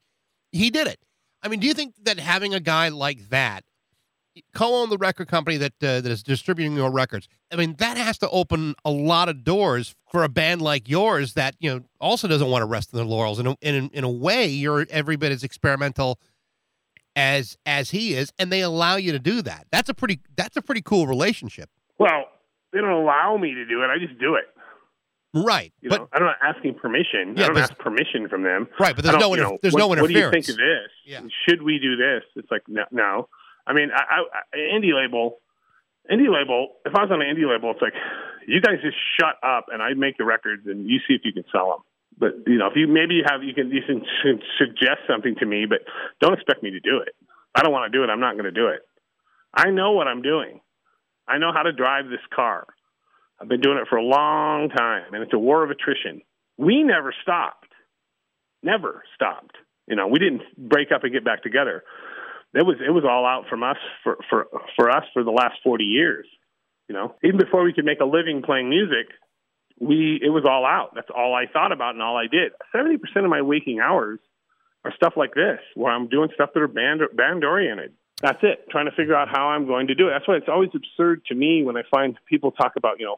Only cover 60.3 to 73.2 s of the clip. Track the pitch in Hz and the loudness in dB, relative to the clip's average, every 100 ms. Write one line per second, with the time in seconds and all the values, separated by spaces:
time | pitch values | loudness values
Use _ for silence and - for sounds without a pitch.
60.3 | 123 - - 123 147 143 143 123 127 117 | -2 -8 -18 0 2 2 0 0 -2 -2
61.3 | 107 117 127 135 82 - - - - - | -4 -2 0 0 -4 -12 -20 -18 -16 -16
62.3 | - - 131 180 135 135 170 139 123 123 | -18 -4 2 2 2 2 2 4 2 2
63.3 | 127 - 117 123 143 - - 120 - - | -2 -4 -4 -2 -4 -8 -8 -6 -6 -2
64.3 | 113 - - - - 120 143 - 127 117 | -2 -2 -10 -6 2 4 4 0 -2 0
65.3 | 113 120 - 131 117 104 117 165 85 - | 2 2 0 0 0 0 2 2 -2 -10
66.3 | _ _ _ _ _ - 98 113 - 165 | _ _ _ _ _ -12 -8 -8 0 2
67.3 | 190 185 185 175 170 147 147 139 160 165 | 4 4 4 2 2 -2 0 2 2 0
68.3 | 143 127 135 123 160 202 123 - - _ | -4 -2 -2 0 0 0 -2 -4 -16 _
69.3 | _ _ _ _ _ 123 156 156 156 139 | _ _ _ _ _ 0 2 2 0 0
70.3 | 156 135 131 127 185 - 117 - - 123 | 0 0 0 0 -2 -4 -12 -10 -4 -2
71.3 | 123 123 156 190 151 120 117 113 120 113 | -2 -2 -2 -2 -2 -6 -6 -4 -4 0
72.3 | 147 - - - 226 302 302 - 202 | 0 -2 -6 -6 -2 0 -2 -2 -2